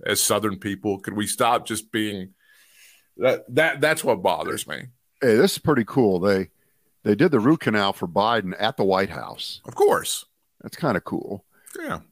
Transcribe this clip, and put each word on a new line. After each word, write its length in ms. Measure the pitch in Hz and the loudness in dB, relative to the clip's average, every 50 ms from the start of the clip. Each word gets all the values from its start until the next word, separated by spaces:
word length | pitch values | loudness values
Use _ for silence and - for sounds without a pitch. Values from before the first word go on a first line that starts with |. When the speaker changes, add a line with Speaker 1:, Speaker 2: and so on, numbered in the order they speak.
| - | -4
Speaker 1:
as 160 | - 101 - | -2 0 0
Southern 360 | - - 110 104 104 107 98 95 | 0 0 0 0 0 -2 -4 -4
people? 420 | - 104 101 95 - 107 98 95 | -6 -8 -8 -4 -4 -4 -4 -4
Could 160 | - - 98 | -6 -8 -6
we 100 | 104 107 95 | -4 -4 -4
stop 380 | - - 127 117 120 113 113 | -2 -2 0 2 0 0 -2
just 240 | - 113 107 - _ | -4 -8 -8 -8 _
being," 420 | - 113 107 104 101 98 92 95 _ _ _ _ _ _ _ _ _ _ - - _ _ _ _ _ | -6 -4 -4 -4 -6 -8 -12 -14 _ _ _ _ _ _ _ _ _ _ -20 -20 _ _ _ _ _
that, 300 | - - 131 123 - - - 123 | -2 0 0 0 0 -4 -4 0
that, 240 | 143 156 160 139 143 | 0 0 0 0 0
that's 240 | 143 151 156 156 - | 0 0 0 0 0
what 180 | 143 113 92 92 | 0 0 0 2
bothers 440 | 95 87 78 80 85 78 - - - | 0 0 0 -2 -6 -6 -8 -8 -8
me. 200 | 76 64 - - - _ _ _ _ - | -10 -12 -12 -16 -20 _ _ _ _ -2
Speaker 2:
Hey, 140 | 139 123 110 | 2 4 6
this 180 | 113 165 196 - | 6 6 4 2
is 60 | - | 0
pretty 260 | - 165 151 123 107 | 0 0 2 2 0
cool. 340 | - - 143 120 104 95 87 | 0 2 4 4 4 4 4
They, 300 | 90 101 98 95 95 - _ _ _ _ _ _ _ _ _ _ - | 2 2 2 2 0 -4 _ _ _ _ _ _ _ _ _ _ 0
they 100 | 107 107 | 0 2
did 160 | 104 151 185 | 4 4 4
the 80 | 143 113 | 4 4
root 200 | 104 135 160 160 | 4 4 2 2
canal 320 | - 123 107 104 101 98 98 | 2 0 0 2 2 0 -2
for 120 | - 95 87 | -2 -6 -4
Biden 460 | 82 98 101 113 120 110 98 90 92 - | 0 0 2 2 2 0 -2 -4 -6 -4
at 160 | 101 113 - - | -4 -2 -2 0
the 60 | 107 | 0
White 260 | 95 92 92 98 92 | 2 2 2 2 0
House. 500 | 80 69 53 - - - - - - - _ | -4 -8 -12 -12 -12 -12 -14 -14 -14 -16 _
Speaker 1:
Of 80 | - - | -8 0
course. 500 | - 403 415 - - - - - - - _ _ _ _ _ _ _ | 2 4 4 4 2 -2 -4 -8 -8 -10 _ _ _ _ _ _ _
Speaker 2:
That's 140 | - - - | -20 -18 -10
kinda 240 | - - 151 104 87 | -4 -2 -2 -2 -2
cool. 440 | - - 101 - - - 101 98 - _ _ _ _ - - 381 | -2 -4 -8 -8 -6 -8 -10 -12 -14 _ _ _ _ -18 -14 -12
Speaker 1:
Yeah. 200 | 330 294 - - - _ | -8 -8 -8 -10 -10 _